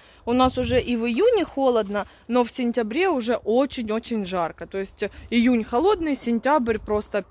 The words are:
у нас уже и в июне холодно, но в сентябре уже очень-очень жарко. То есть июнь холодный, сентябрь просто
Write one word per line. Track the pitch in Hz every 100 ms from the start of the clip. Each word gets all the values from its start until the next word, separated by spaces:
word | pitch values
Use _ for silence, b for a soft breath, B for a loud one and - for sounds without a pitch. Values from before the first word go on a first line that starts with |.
| b b -
у |
нас | 247 262 -
уже | 240 254
и | - 240
в | 233
июне | 233 440 453 311
холодно, | - 269 240 202 208 190 b b
но | 240
в | 233
сентябре | - 240 240 220 240 381
уже | 294 220 233
очень-очень | - 233 277 - 220 220 - 226 190
жарко. | 185 165 - 165
То | 196
есть | 196 - 202 B B
июнь | 233 233 247
холодный, | 214 240 349 415 320 269
сентябрь | - 233 254 302 233 220
просто | - 208 214 208 185